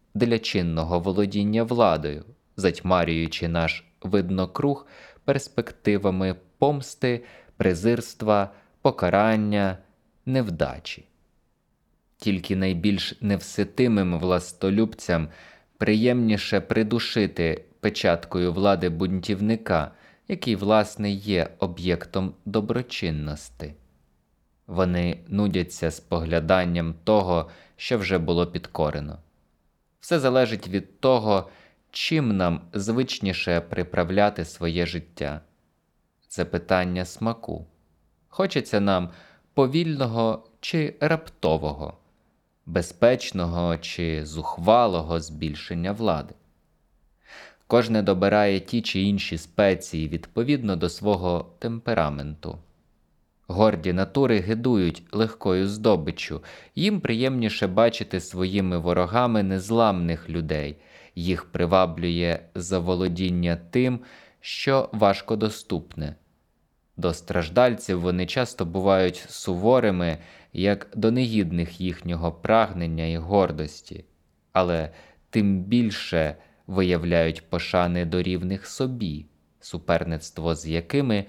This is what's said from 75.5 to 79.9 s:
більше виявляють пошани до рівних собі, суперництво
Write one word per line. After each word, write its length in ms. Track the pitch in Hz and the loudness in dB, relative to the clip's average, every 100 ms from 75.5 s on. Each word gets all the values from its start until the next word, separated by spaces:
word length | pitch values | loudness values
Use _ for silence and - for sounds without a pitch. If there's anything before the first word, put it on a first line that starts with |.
| 95 | 0
більше 760 | 92 120 113 92 - 87 78 76 _ _ - | 0 0 0 -2 -4 -2 -2 -4 _ _ -6
виявляють 840 | 92 90 87 85 85 82 80 - | 0 2 2 2 2 2 0 -6
пошани 540 | 90 - 92 87 87 | -6 0 2 2 0
до 180 | 85 90 | -2 -2
рівних 440 | 90 90 90 95 - | -2 -2 -4 -6 -8
собі, 600 | - 131 127 98 76 78 _ _ _ | -6 -4 -4 -6 -8 -12 _ _ _
суперництво 920 | - 87 82 | -14 -8 0